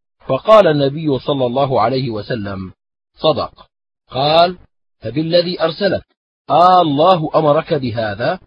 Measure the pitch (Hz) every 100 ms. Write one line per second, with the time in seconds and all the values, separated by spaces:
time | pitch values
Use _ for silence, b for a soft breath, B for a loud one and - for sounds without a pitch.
0 | _ _ - 131 - 220 185 151 139 143
1 | 160 131 - 143 123 123 139 127 110 131
2 | 127 107 101 127 101 98 92 - _ _
3 | _ _ 156 127 85 _ - _ _ _
4 | _ 123 147 160 175 180 _ _ _ _
5 | 113 123 160 175 175 180 160 160 202 117
6 | - _ _ _ - 143 180 185 170 139
7 | 165 185 151 147 156 147 156 160 127 110
8 | 110 101 123 180